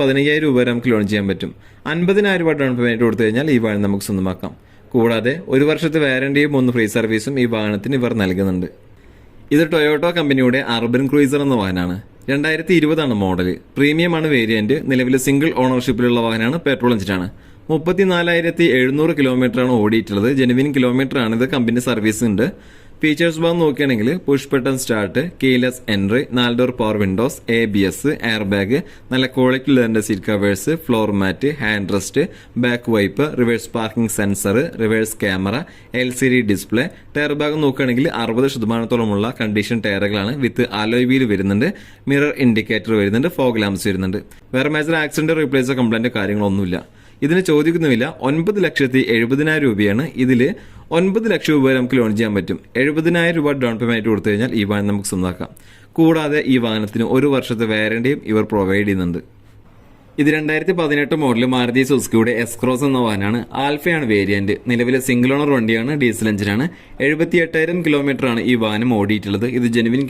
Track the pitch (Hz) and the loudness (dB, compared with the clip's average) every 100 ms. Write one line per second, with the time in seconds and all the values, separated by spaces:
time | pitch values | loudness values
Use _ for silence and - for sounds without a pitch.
0 | 139 139 143 151 156 127 120 120 123 110 | 2 2 2 2 2 2 2 0 0 0
1 | 101 104 98 90 92 - - - - 160 | 2 0 -2 -4 -6 -12 -20 -14 -6 -2
2 | 175 196 202 185 160 147 135 123 120 113 | 2 4 4 2 0 0 0 2 0 2
3 | 117 107 110 113 156 127 113 101 101 101 | 2 2 2 2 2 2 2 0 0 0
4 | 98 98 92 90 92 - - - - 127 | -2 -2 -2 -4 -8 -12 -20 -20 -4 2
5 | 117 113 117 156 - 131 147 151 165 160 | 2 2 0 -2 0 2 2 2 0 0
6 | 143 127 139 143 147 143 127 120 107 120 | 0 0 0 2 2 2 2 2 0 0
7 | 113 110 120 139 120 113 107 104 117 139 | 0 0 -2 -2 0 0 -2 -2 -2 -2
8 | 120 113 95 92 95 92 90 - - - | 0 0 0 0 0 -2 -6 -10 -20 -20
9 | - - - - - 147 165 160 151 151 | -20 -20 -20 -18 -2 2 2 2 2 2
10 | 170 170 147 135 127 131 123 117 117 123 | 0 0 0 2 2 2 0 -2 0 0
11 | 135 143 139 143 143 123 95 90 90 90 | 2 2 2 2 0 0 0 -2 -2 -4
12 | - - - 139 151 156 165 175 151 160 | -10 -16 -4 -2 -2 -2 2 2 4 2
13 | 143 107 95 90 90 85 - - 143 156 | 0 0 0 0 0 -2 -8 0 2 2
14 | 175 165 156 135 110 110 107 147 - 127 | 0 0 0 2 2 0 0 0 0 0
15 | 127 131 143 139 160 - 127 127 123 113 | 2 2 2 2 2 0 0 0 0 0
16 | 123 120 113 113 113 165 147 131 120 117 | 2 2 0 0 -2 0 -2 0 0 0
17 | 92 92 90 - - - - 156 160 180 | 0 -2 -4 -10 -20 -18 -4 -2 0 0
18 | 190 175 170 170 165 165 170 127 127 143 | 2 2 2 0 0 2 2 4 2 2
19 | 160 147 135 127 127 120 127 123 107 113 | 0 2 2 2 0 0 0 2 2 2
20 | 104 101 110 139 123 123 147 143 123 127 | 0 0 0 2 2 2 2 2 2 0
21 | 135 135 113 113 127 139 113 117 127 113 | 0 0 0 0 0 0 0 0 -2 0
22 | 107 104 120 98 139 - - - - - | 0 0 0 0 -2 -4 -20 -20 -20 -4
23 | 156 147 170 156 170 170 160 131 143 117 | -2 0 0 0 0 2 0 0 0 0
24 | 113 180 - 139 139 139 131 131 - 113 | 0 -2 0 -2 0 -2 -2 -4 -2 -2
25 | 101 123 170 - 135 123 127 123 - 104 | -2 -2 -4 -2 0 2 0 -4 -4 -2
26 | 98 120 - 123 120 120 127 123 110 107 | 0 0 0 0 0 2 0 0 -2 0
27 | 98 95 123 - - 117 113 101 95 - | 0 0 -2 -4 -2 0 2 2 0 0
28 | 139 156 113 110 101 101 98 139 175 - | -4 -2 -2 -2 -2 -2 0 -2 -4 -14
29 | - 127 131 - 127 131 131 131 113 110 | -6 -2 -2 0 2 2 2 2 4 0
30 | 104 104 98 104 101 98 - 160 - 113 | 0 -4 -2 0 0 0 -2 -4 0 0
31 | 104 101 95 90 139 147 107 104 95 98 | 0 0 0 0 -4 -2 -2 -2 -2 -4
32 | 92 135 180 - - - 123 120 120 110 | -2 -4 -4 -6 -12 -4 -2 -2 0 0
33 | 98 - 151 139 117 113 - 117 113 - | 0 0 -2 0 0 0 -4 -6 -6 -2
34 | 113 - 101 98 101 104 165 - 110 110 | -4 -2 -2 -2 0 0 -2 -2 -2 0
35 | 110 - 104 95 95 120 175 - - 123 | -2 -4 -4 -2 -2 -4 -8 -16 -10 -4
36 | 127 123 131 123 107 95 - 107 151 - | -4 0 2 2 2 -2 0 -2 -2 -6
37 | - 147 147 143 151 156 143 123 131 123 | -10 -4 -2 -2 -2 0 0 0 0 0
38 | 156 113 113 117 135 131 110 117 113 120 | 0 -2 -4 0 0 0 -2 -2 -2 -2
39 | 110 101 110 131 110 104 104 117 107 98 | 0 0 -2 -4 -4 -2 -2 -2 -2 -2
40 | 101 104 101 143 120 - 120 104 107 120 | -2 -2 -2 -2 -4 -2 -4 -2 -2 0
41 | 123 135 127 98 95 101 147 208 - - | 2 2 2 0 0 0 0 -4 -14 -14
42 | - 139 147 160 127 110 104 110 95 110 | -2 0 0 0 2 2 0 -4 0 0
43 | 98 110 160 175 131 113 104 95 107 92 | 2 0 -2 0 -2 0 -2 -2 -2 -2
44 | 95 92 - - - 127 147 151 147 165 | -2 -4 -8 -20 -6 -2 -2 -2 0 -2
45 | 151 - 156 160 147 135 123 131 120 113 | -2 -2 0 0 0 0 0 0 0 0
46 | 120 110 98 104 101 98 95 90 - - | -2 -2 -2 0 0 0 -2 -4 -8 -20
47 | - - 143 175 185 151 151 170 160 117 | -20 -4 0 0 2 2 2 0 2 0
48 | 139 - 131 156 165 202 170 - 135 131 | 0 -4 -2 -2 -2 0 0 0 0 2
49 | 117 113 117 139 151 156 139 101 104 104 | 2 2 2 0 0 2 0 2 2 0
50 | 156 - 127 123 135 214 - - - 165 | -2 -2 2 2 2 -2 -12 -20 -4 0
51 | 190 202 220 165 - 151 131 131 123 127 | 2 0 0 -2 2 2 4 2 0 0
52 | 113 104 113 101 90 95 - 117 139 151 | 0 0 0 -2 -2 -6 -6 -2 -2 0
53 | 160 170 170 165 147 139 123 113 117 117 | 0 2 0 0 0 0 -2 -2 -2 0
54 | 110 104 107 104 110 110 101 104 104 101 | 0 0 0 0 0 -2 -2 0 0 -2
55 | 98 95 90 87 - - - - - - | -2 -2 -4 -4 -10 -14 -20 -20 -12 2
56 | 160 160 151 151 - 127 117 110 104 110 | 4 4 0 -2 2 2 2 -2 -4 -2
57 | 113 131 143 135 131 113 113 107 107 113 | 0 2 2 0 -2 -4 -2 0 0 0
58 | 123 147 - 107 104 107 95 98 104 95 | -2 -2 0 0 0 0 2 2 2 0
59 | 87 85 - - - - - - - - | -2 -4 -10 -20 -20 -20 -20 -20 -20 -20
60 | - - 147 156 151 156 160 175 160 147 | -16 -2 0 0 0 -2 -2 0 0 0
61 | 139 160 143 117 127 127 120 123 127 135 | 0 0 0 0 0 0 0 0 2 0
62 | 107 113 113 113 117 - 123 127 143 131 | 2 2 2 0 -4 -4 -2 0 0 0
63 | 117 101 101 117 - - 139 147 180 165 | 0 0 -2 -2 -4 -4 -4 -2 -2 -2
64 | 127 104 98 101 98 101 - 120 120 131 | 0 0 2 0 0 -4 -2 -2 0 0
65 | 127 123 123 139 147 135 110 113 120 151 | 0 0 2 0 2 0 2 0 -2 0
66 | 123 104 110 101 101 101 160 - - - | 0 0 -2 -2 0 0 -2 -6 -18 -4
67 | 135 151 170 180 165 160 160 175 160 143 | -2 0 0 0 0 0 -2 -2 0 0
68 | 139 131 135 117 104 120 110 107 123 113 | 0 0 0 0 2 2 2 0 0 0
69 | 101 107 101 101 120 127 120 117 113 123 | 2 0 -2 -2 -2 0 0 0 0 0
70 | 139 | 0